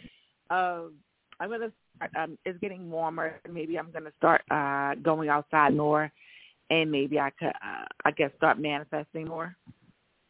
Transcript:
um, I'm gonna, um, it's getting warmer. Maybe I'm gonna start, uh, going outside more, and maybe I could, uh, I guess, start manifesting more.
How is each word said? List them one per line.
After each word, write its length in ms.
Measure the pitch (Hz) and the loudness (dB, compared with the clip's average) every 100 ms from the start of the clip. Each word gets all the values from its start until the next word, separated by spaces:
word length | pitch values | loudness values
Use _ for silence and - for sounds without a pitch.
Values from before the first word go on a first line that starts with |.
| - - _ _ _ | -20 -20 _ _ _
um, 440 | 185 180 170 165 151 _ _ _ - | -2 0 -2 -10 -16 _ _ _ -10
I'm 100 | 185 | -8
gonna, 220 | 226 226 - _ _ - 160 | -6 -8 -10 _ _ -8 -6
um, 180 | 160 151 | -6 -8
it's 140 | 190 175 | -10 -8
getting 320 | 202 185 170 | -8 -8 -8
warmer. 500 | 165 160 165 160 160 - | -4 -4 -2 -6 -8 -12
Maybe 280 | 170 156 170 | -10 -6 -6
I'm 120 | 165 | -6
gonna 200 | 160 156 - | -10 -12 0
start, 240 | 160 156 - | 4 4 4
uh, 440 | 147 143 139 139 139 | 0 0 0 -2 0
going 260 | 151 160 151 | 0 0 2
outside 480 | 147 - 156 143 147 | 0 2 4 6 6
more, 340 | 147 151 151 - - - - _ _ | 4 2 2 -6 -20 -20 -20 _ _
and 200 | 160 156 | 2 4
maybe 280 | 143 139 147 | 2 0 0
I 120 | 139 | 0
could, 180 | - 156 | -2 -6
uh, 360 | - 101 71 - - | -6 -8 -8 -10 -2
I 60 | 147 | 0
guess, 200 | 151 139 - | 2 0 2
start 220 | 160 117 | 2 4
manifesting 720 | 151 143 151 151 151 165 160 | 0 -4 -4 -6 -6 -8 -8
more. 280 | 160 170 180 - - _ _ _ _ | -6 -8 -12 -20 -20 _ _ _ _